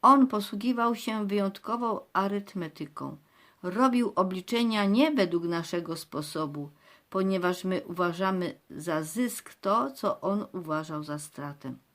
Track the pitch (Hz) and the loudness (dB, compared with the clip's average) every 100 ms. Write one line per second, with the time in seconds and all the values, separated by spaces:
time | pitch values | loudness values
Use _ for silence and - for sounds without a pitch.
0 | 262 277 254 208 202 202 240 233 233 226 | 10 10 8 4 -4 -2 -2 2 0 0
1 | - 220 202 202 196 196 - 240 240 202 | -4 -2 0 0 0 -2 -6 -2 -2 -4
2 | - - 196 202 202 190 160 - 151 - | -2 -2 0 -2 -6 -8 -8 -8 -12 -10
3 | 139 151 _ _ - _ 180 196 262 247 | -12 -12 _ _ -20 _ -6 2 4 4
4 | 233 - 190 185 - 233 233 214 196 214 | 2 2 0 -2 -2 0 2 2 4 6
5 | 311 277 185 170 170 170 165 175 170 165 | 4 4 2 2 0 -2 -2 -4 -4 -8
6 | - 147 151 156 151 143 147 _ - - | -6 -8 -6 -6 -6 -6 -10 _ -20 -20
7 | _ 190 190 190 180 180 190 185 - 175 | _ -2 0 2 0 0 -2 -4 -4 -2
8 | 175 170 190 185 175 - _ - 160 156 | -2 0 0 0 -2 -6 _ -10 -4 -2
9 | 156 214 247 - - - 196 220 262 262 | -2 -2 -4 -4 -14 -6 0 0 0 -2
10 | 202 - - 202 - 185 160 156 156 151 | -4 -2 -2 -2 -4 -8 -4 -4 -4 -8
11 | 151 147 147 - 143 147 135 131 _ | -6 -8 -10 -10 -10 -10 -12 -12 _